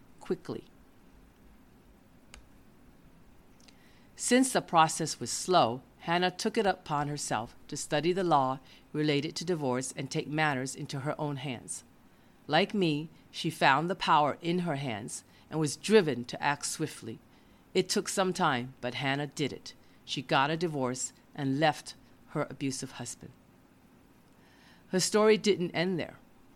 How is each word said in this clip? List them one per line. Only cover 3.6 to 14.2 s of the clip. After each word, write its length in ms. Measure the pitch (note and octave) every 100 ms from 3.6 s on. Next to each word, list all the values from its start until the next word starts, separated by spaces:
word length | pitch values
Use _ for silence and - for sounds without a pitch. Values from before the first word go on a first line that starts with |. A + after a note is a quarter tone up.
| - - - - - -
Since 360 | - B3 C4
the 100 | -
process 580 | - E3+ D#3+ - D#3 -
was 100 | A#2+
slow, 520 | - - F3 A#2+ B2+ - -
Hannah 300 | - F3 F3+
took 260 | F3 A3 A3+
it 100 | G3+
upon 400 | F#3 - D3 D3
herself 480 | D3 - A#2+ A#2 - -
to 80 | C#3+
study 360 | - D3+ D#3+
the 120 | F#3
law 340 | F3 D3 C3 C3+ - - -
related 440 | D3+ D3+ C#3+ D3+ -
to 80 |
divorce 480 | F3 E3+ C3+ B2 C3+
and 160 | - -
take 160 | D#3+ -
matters 480 | D3+ D#3 C3 C3
into 260 | - C#3+ C#3
her 140 | C#3 -
own 160 | D3 C#3
hands. 480 | C#3+ A#2 - - - - - _ _ _ -
Like 260 | D#3 G3+
me, 380 | G#3 E3+ D3 D#3+ - -
she 200 | - E3
found 380 | - D#3+ C3+ E3+
the 60 |
power 440 | F#3+ - D#3